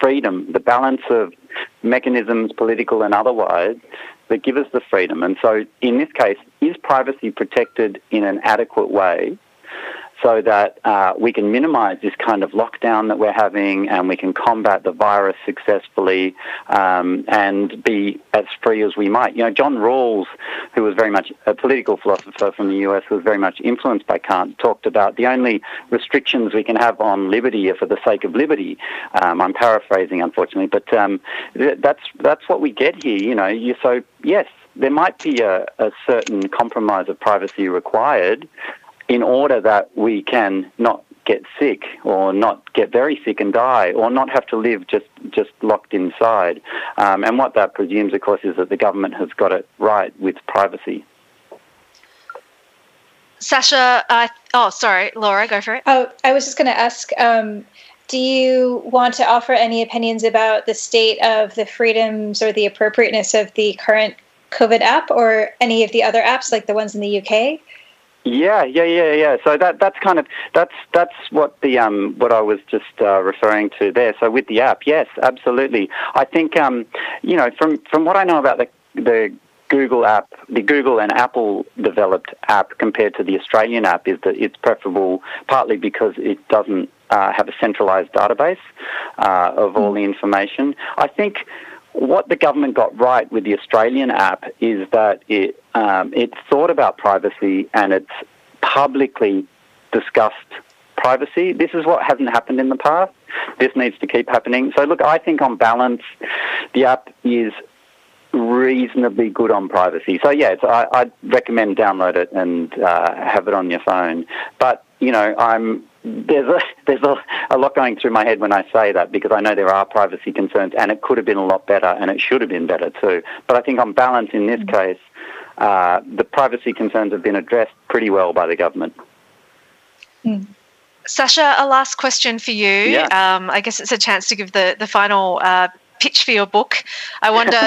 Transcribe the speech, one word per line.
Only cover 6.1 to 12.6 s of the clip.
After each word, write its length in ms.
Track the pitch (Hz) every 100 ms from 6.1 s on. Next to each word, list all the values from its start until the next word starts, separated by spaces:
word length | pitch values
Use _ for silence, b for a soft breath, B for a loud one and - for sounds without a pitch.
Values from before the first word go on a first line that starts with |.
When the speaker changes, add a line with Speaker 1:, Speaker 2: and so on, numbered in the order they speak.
Speaker 1:
case, 260 | - 113 101 _ -
is 160 | 151 175
privacy 560 | - 135 131 135 113
protected 680 | - 104 - 117 - 110 98 -
in 100 | 110
an 160 | 101 98
adequate 460 | 110 110 113 - -
way 460 | 101 92 85 90 185 _ _ B B B B B -
so 200 | 123 113
that, 360 | 110 104 104 -
uh, 300 | 110 101 95 92
we 140 | 113
can 180 | 113 104
minimise 460 | 120 160 135 104 90
this 120 | 104 -
kind 280 | - 104
of 60 | 95
lockdown 580 | 101